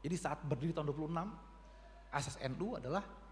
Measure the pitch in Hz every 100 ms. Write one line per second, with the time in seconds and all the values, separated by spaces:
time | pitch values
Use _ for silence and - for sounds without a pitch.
0 | 143 180 147 151 143 135 165 165 147 139
1 | 151 170 202 - - - - - - -
2 | - 143 135 - 135 127 202 240 123 185
3 | 202 - -